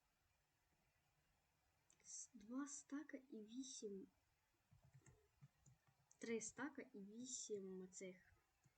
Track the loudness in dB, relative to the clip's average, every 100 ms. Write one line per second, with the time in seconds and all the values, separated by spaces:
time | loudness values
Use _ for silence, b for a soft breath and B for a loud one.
0 | _ _ -20 _ _ _ _ -20 -20 _
1 | _ -20 -20 -20 _ _ -20 -20 -20 -16
2 | -4 -2 -2 -6 2 4 4 2 0 -2
3 | 0 -2 -2 -4 0 0 0 2 2 0
4 | -2 -10 -20 -20 _ -20 -20 -20 -16 -16
5 | -16 -18 -20 -18 -20 -18 -20 -20 -20 -20
6 | -20 -2 4 6 4 2 0 0 -4 -4
7 | -4 -4 0 0 4 2 4 0 -2 -2
8 | -4 -4 -12 -20 -20 _ -20